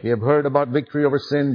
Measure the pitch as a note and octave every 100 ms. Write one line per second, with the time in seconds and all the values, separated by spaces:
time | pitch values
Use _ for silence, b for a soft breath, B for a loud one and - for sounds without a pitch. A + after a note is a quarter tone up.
0 | A2+ A#2 A#2+ D3 C#3+ C#3 C#3 C3+ - D3
1 | D3 C#3 - D3 C#3+